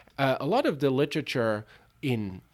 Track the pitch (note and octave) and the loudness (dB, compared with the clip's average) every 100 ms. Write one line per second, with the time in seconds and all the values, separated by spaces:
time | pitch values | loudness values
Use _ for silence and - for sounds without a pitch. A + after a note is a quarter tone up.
0 | - - C3+ B2+ C#3 A#3 D4 C#3+ C#3 C3 | -16 -2 0 0 0 0 0 0 0 2
1 | D3+ D#3+ - C3 A2+ G#2 - - _ _ | 0 -2 -2 0 0 0 -4 -18 _ _
2 | C#3 A#2 G2+ F2+ - | -2 -2 -2 -8 -16